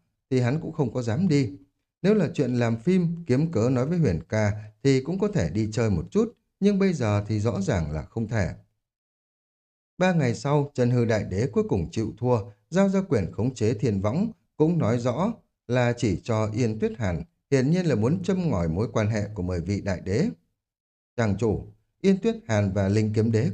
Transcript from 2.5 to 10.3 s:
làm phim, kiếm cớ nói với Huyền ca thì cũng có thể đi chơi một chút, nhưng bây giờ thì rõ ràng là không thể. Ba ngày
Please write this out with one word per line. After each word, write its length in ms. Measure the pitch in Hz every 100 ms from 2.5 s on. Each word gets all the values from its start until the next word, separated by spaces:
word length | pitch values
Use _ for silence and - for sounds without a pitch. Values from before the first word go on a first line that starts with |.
| 123
làm 240 | 117 117
phim, 440 | 175 185 170 170 -
kiếm 240 | 127 165
cớ 180 | 104 117
nói 180 | 131 139
với 100 | 175
Huyền 220 | 139 82 -
ca 220 | 110 104 104 - -
thì 180 | 139 131
cũng 180 | 131 190
có 80 | 208
thể 220 | 170 85
đi 200 | 110 110
chơi 180 | 117 113
một 160 | 87 -
chút, 260 | 196 233 - _ -
nhưng 200 | 196 196
bây 140 | 196
giờ 300 | 160 110 104 101
thì 120 | 107
rõ 220 | 113 107
ràng 300 | - 98 76
là 100 | 78
không 260 | - 117 107
thể. 260 | 113 82 - - _ _ _ _ _ _ _ _ _ _ _ _ -
Ba 160 | 185
ngày 220 | 170 127